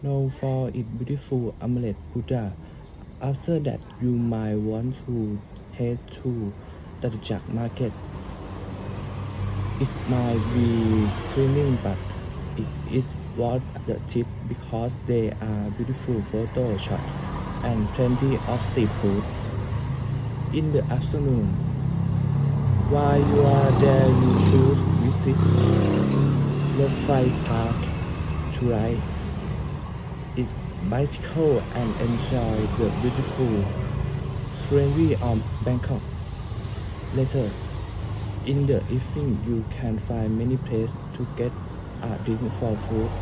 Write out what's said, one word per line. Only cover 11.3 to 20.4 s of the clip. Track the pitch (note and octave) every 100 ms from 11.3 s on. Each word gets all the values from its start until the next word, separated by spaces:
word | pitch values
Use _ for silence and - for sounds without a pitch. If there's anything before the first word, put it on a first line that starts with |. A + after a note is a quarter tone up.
thrilling, | - C3+ C#3 C#3+ B2
but | F#2+ F#2+ - - - - - -
it | A2 - -
is | - C3 - - -
worth | A#2+ B2 B2+ C#3 -
the | G#2 -
trip | A#2+ A#2 - -
because | - - A2+ A#2 - -
there | A#2+ A2 G#2
are | A2+ G2+ G#2 G2+
beautiful | A#2 C3 - A#2
photo | G2+ G#2+ A2+ - B2 G2
shots | - F#2+ - - - - - -
and | A#2+ A#2 G#2+
plenty | - B2 B2 C3+ B2+
of | - A#2+ -
street | - G#2 -
food. | G#2 G2 - - - - - - - - - - - -